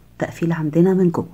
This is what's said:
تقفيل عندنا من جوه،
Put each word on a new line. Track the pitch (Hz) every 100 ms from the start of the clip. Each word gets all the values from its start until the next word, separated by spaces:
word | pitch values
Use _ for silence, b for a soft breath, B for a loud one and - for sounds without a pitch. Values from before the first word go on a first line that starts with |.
| _ -
تقفيل | - - 165
عندنا | 160 156 165 185
من | 185 180
جوه، | 165 -